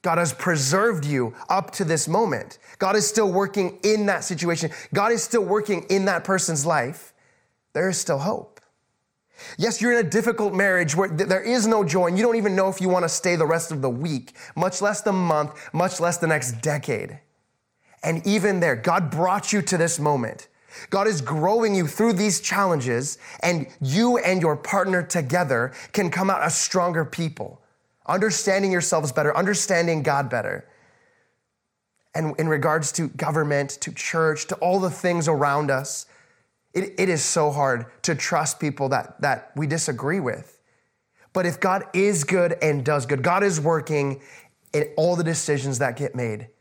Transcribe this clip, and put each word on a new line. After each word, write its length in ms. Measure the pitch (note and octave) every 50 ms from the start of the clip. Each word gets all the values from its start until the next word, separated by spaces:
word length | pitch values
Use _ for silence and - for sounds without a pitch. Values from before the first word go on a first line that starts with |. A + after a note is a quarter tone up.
God 160 | - F3+ E3 E3+
has 160 | F3 D3+ -
preserved 720 | - - F#3 E3+ D3 C3+ C3 D#3 F#3+ G#3 A#3 G#3 E3 C#3+
you 280 | D3 D3 C3 B2 A2+ A#2 - - -
up 220 | E3+ F#3+ - -
to 120 | - - G3
this 220 | D3+ E3 D3+ -
moment. 520 | D#3 E3 G#3 A#3 G3 C3+ G#2+ F2 - - - - - - _
God 180 | F#3 F#3 G3+
is 120 | G#3+ - -
still 240 | - A3+ A3 G3
working 460 | F3 F#3+ G3 F#3+ G3 G#3 F#3 F3 - -
in 220 | - G#3 G#3+ G#3+ G#3
that 180 | G3+ F#3+ D#3+ -
situation. 460 | - F#3 C#3+ F3 E3+ E3+ D#3+ E3 D3+ - - - -
God 180 | - F#3+ G3+ A3+
is 120 | A#3 A3
still 220 | - - - A#3 G3
working 420 | E3+ G3+ G#3+ G#3 G#3 G3+ E3+ E3 -
in 160 | F#3+ G3 G3
that 180 | G3+ F#3 E3
person's 440 | - - F#3+ F#3 - - E3 C#3+ C#3
life. 480 | E3+ D#3+ D3 A#2+ C3 E3 - - - _ _ _ _ _ _ _ _ _ _ _ _
There 160 | _ D3 F3 F#3+
is 100 | F3+ -
still 200 | - - D#3+ C3+
hope. 420 | D3 G3 G#3+ - - - _ - _ _ _ _ _ _ _ _ _ _ _ _ _ _ _ - - - -
Yes, 240 | - F3 A#3 G#3+ -
you're 120 | G#3+ B3
in 120 | A#3+ A#3 A3
a 60 | D3+
difficult 420 | C#3+ A3 A3+ A#3 A3+ A3+ G#3+ G3+
marriage 440 | F#3+ F#3 G3 G3 F#3 F3+ F3 D3 C#3+
where 120 | E3+ G3 F#3
th-, 200 | D#3+ D3+ - D3
there 140 | F#3 F#3+
is 240 | - A3+ B3 B3+ G#3
no 180 | A3 A3+ G#3+ G3+
joy, 240 | D3+ D3 F#3+ F3 E3+
and 100 | F3+ F#3+
you 60 | A3
don't 120 | A#3+ A3+
even 200 | A3+ G3+ G#3 F#3+
know 120 | F#3+ F#3+ F#3+
if 120 | F#3 -
you 80 | F3+ F#3
wanna 200 | F3+ F3+ F3 D#3+
stay 280 | - - - F#3 F3
the 100 | E3 D#3+
rest 240 | D3 E3 E3 E3 -
of 120 | D#3+ C#3
the 80 | C3 C3
week, 420 | A#2+ B2 D#3 E3+ D3+ B2+ - - _ - - - -
much 260 | D3+ F3 F#3 F#3 -
less 180 | G3 G3+ G#3 G3
the 100 | - G#3+
month, 400 | G3 F#3 F3+ E3+ D#3 D3+ D3 D3 - - - -
much 280 | - D#3 F3 F#3 - -
less 180 | E3 F3 E3+ E3+
the 80 | E3+
next 340 | D#3+ D#3+ D3+ B2+ B2 A#2 A2+
decade. 600 | - D#3 D3 D3 - - A#2+ - F#2+ - - - _ _ _ _ _ _ _ _ _ _ _ _ _ _ _ _
And 220 | - D#3+ E3 - -
even 340 | G3+ G3+ G#3+ F3 G#3 F#3+ F3+
there, 140 | F3 D#3+ B2+
God 360 | A#2 A#2 F3+ E3 G3 F3 C#3
brought 420 | A#2+ D3+ G3 F#3 F#3 - - -
you 80 | G#3+ G#3
to 140 | F3 - F#3+
this 220 | E3 E3 E3 E3 -
moment. 500 | D3+ D3+ D3 C3 A#2 G#2+ - - - _ _ _ _ _ - - - -
God 160 | - G3 G3+
is 140 | A3 G#3 D3+
growing 540 | B2+ A#2 D#3 D#3 D3+ F#3 G#3+ A#3 A3+ G#3+ G3+
you 120 | F#3+ E3+
through 280 | D3 - - A3 A#3 G#3+
these 260 | F3 G#3+ G#3+ F3 -
challenges, 760 | - - - D4+ D4+ F#3 E3+ D3 A#2+ B2+ A#2+ A#2 C3+ D3 - - - - - -
and 260 | - E3+ F3+ D#3+ C3 - - _
you 380 | C#3 C3 C#3 G3 A#3 B3 B3 A#3
and 220 | - F3 F#3 F#3
your 160 | E3+ D#3+ D3
partner 460 | C#3 - - - G3 F#3 G3 F#3 F3+
together 720 | E3+ - - F3 D3 B2 D#3 F3+ F3 C3+ C3 A#2 A#2+ C3+ - - - -
can 180 | - G#3 G3 E3+
come 200 | - F3+ F#3+ G3
out 140 | F#3+ - -
a 60 | E3+
stronger 540 | - - - - - F#3+ F3 F3+ E3 E3 D#3
people, 560 | - - - E3 D#3 D3+ - G#2 - - - _ _ _ _ _ _ _ _ _
understanding 680 | - D#3 F#3 G3+ A3 - - - G3+ F#3+ G3 G3 F#3+
yourselves 400 | F#3 F3 - - F3+ D#3+ D3 D3
better, 240 | - D#3 D3 D3+ -
understanding 680 | D3 F#3 F#3+ G#3 - - - F#3+ E3+ E3+ F3 E3 D#3
God 280 | C#3 D3+ C#3+ C#3 C#3+ A#2
better. 380 | B2 A#2 G#2 - - - - _ _ _ _ _ _ _ _ _ _ _ _ _ _ _ _ _ _ _ _ _ _ _ _ _ _ _ _ _ -
And 200 | D#3 D#3+ D3+ D3 -
in 80 | D#3+ D#3+
regards 420 | D#3 D3 C3+ E3 D3+ E3 D3 -
to 160 | - - E3 C3+
government, 600 | - C#3+ D#3+ D3+ D3+ D#3+ D3+ D3 D3 C#3+ C#3+ C3+ - -
to 100 | - -
church, 540 | - - - - - E3 D#3+ D#3 D#3 D3+ - -
to 60 | D3
all 240 | - D#3+ F3+ F#3 G3
the 100 | F#3 F3+
things 380 | - - - F3+ F3 E3+ D#3 E3
around 420 | D#3+ C#3 D3 C#3+ C#3+ D3 D3+ C#3
us, 360 | C#3 C3 C#3 - - - - _ - - _ _ _ _ _ _ _ _ _ _ -
it, 200 | F3+ F#3+ - - -
it 100 | F#3 F#3+
is 160 | F3 D3+ -
so 260 | - - E3+ D3+ D3+
hard 360 | C#3 D3 C#3+ C3+ B2+ A#2+ A#2 - - -
to 120 | - - D#3+
trust 460 | C#3 - - F3 F3 D#3+ D3+ - -
people 300 | - D3 C#3 - C#3 C3+
that, 300 | C3+ B2 - - - -
that 280 | C#3+ C#3+ B2+ A#2 - - -
we 100 | C#3+ D#3
disagree 540 | C#3 D#3 E3 - - C3+ A2+ B2+ C#3+ E3+ G3
with. 400 | C#3+ B2 G#2+ - - - - _ _ _ _ _ _ _ _ _ _ _ _ _ _ _
But 140 | _ F#3 F3+
if 120 | F3 C#3+ -
God 260 | - F#3 F#3 G3 F#3 - -
is 300 | F3+ G3 G#3 G#3 E3 C#3+
good 320 | - F#3+ F3+ F3 F3 E3+ -
and 220 | D3 D3+ D3 C#3+ B2
does 220 | D#3 D3+ D3 B2
good, 160 | B2 D3 C3
God 200 | A#2+ F3 F3 F#3+
is 180 | G3+ G3+ F3 D#3+
working 600 | C#3+ D#3+ E3 D#3 - - D#3 D3 C#3+ C#3 C3+ C3+ - - - - - _ _ _ _ _
in 160 | - D3+ D3+ - -
all 200 | - D#3 F3 F3
the 80 | E3+ E3
decisions 540 | D#3+ E3 - - - D3 C3+ B2+ C#3 C3 A#2+
that 180 | C#3+ B2+ A#2
get 180 | B2 C#3+ C3 -
made. 340 | B2+ B2 A2+ G#2+ G#2 A2+ - _ _